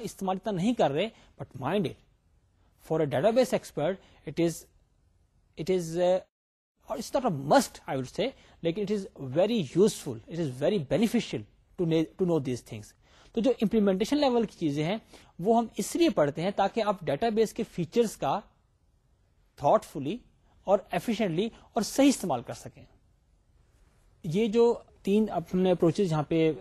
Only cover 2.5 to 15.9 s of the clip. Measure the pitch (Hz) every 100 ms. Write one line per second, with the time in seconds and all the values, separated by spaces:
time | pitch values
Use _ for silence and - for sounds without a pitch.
2.5 | _ _ _ - 160 151 131 196 240 233
3.5 | 208 - - 151 190 - _ - 147 170
4.5 | 160 - _ _ _ _ _ _ _ _
5.5 | - 160 185 165 165 180 185 - _ _
6.5 | _ _ _ - 285 - 294 240 147 139
7.5 | 254 - - - 139 127 - 233 - -
8.5 | _ 165 175 196 208 190 - 135 139 208
9.5 | 233 135 160 214 - 156 110 - 170 156
10.5 | 123 151 208 135 147 220 233 - 131 104
11.5 | _ _ - 170 160 160 - 180 160 127
12.5 | 123 - 110 104 _ _ - - - 226
13.5 | - 214 226 202 185 214 294 277 240 226
14.5 | - 160 143 156 220 - - - - 180
15.5 | 226 233 - -